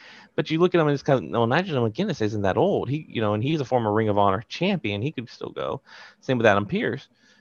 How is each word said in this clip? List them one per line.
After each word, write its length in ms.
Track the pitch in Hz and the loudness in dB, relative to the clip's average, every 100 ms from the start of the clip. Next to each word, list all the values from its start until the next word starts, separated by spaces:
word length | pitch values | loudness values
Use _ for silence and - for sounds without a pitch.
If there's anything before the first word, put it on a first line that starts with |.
| - - - - | -20 -20 -10 -6
But 160 | 127 | -2
you 80 | 160 | 2
look 160 | 180 175 | 4 4
at 60 | |
him 60 | 151 | 4
and 60 | |
it's 80 | 139 | 2
kinda, 180 | - 131 | 2 0
"No, 240 | 71 104 117 | 0 0 2
Nigel 420 | 147 190 135 117 | 0 0 0 0
McGuinness 320 | 104 208 156 | -2 -4 -2
isn't 220 | 107 107 | -2 0
that 120 | 98 101 | 0 2
old." 320 | 180 139 117 | 2 0 -2
He, 160 | 151 - | -6 -6
you 100 | 113 | -4
know, 120 | 107 | -2
and 100 | 104 | 0
he's 160 | 131 156 | -2 -2
a 40 | 127 | -2
former 260 | 127 110 | 0 2
Ring 160 | 107 110 | 0 2
of 80 | 101 | 2
Honor 240 | 101 95 - | 2 0 -4
champion. 540 | - 185 185 107 101 | -4 -2 -2 -2 -4
He 100 | 135 | -4
could 160 | - 113 | -6 -12
still 200 | - - | -12 -12
go. 300 | - 67 139 - - - _ | -8 -6 -8 -10 -20 -20 _
Same 160 | - 127 | -2 4
with 80 | 113 | 6
Adam 200 | 101 104 | 4 2
Pearce. 420 | 196 170 131 - _ _ _ | -2 -2 -4 -10 _ _ _